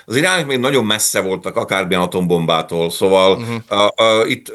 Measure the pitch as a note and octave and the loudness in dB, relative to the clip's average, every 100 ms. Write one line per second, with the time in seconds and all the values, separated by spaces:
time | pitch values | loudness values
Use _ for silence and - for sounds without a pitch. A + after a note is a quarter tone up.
0 | - A#2 F3+ F#3 C#3+ C3 B2+ C#3 G#2+ G#2+ | -6 -2 0 -2 -2 -2 2 2 2 0
1 | - G#2+ F#2+ F#2 F#2+ F#2+ G#2+ G2 F2+ F#2 | 0 -2 -2 -4 -4 -6 -2 -2 0 0
2 | F2+ F#2+ F2 F2 E2 E2 - E2+ E2+ - | 0 -2 0 0 0 -2 -2 -4 -4 -2
3 | G2 F#2+ F#2+ G2 A#2 A#2 - G2+ G#2 - | 2 4 4 2 -2 -10 -4 0 0 2
4 | A2+ A2 - B2 - | 2 2 0 -4 -8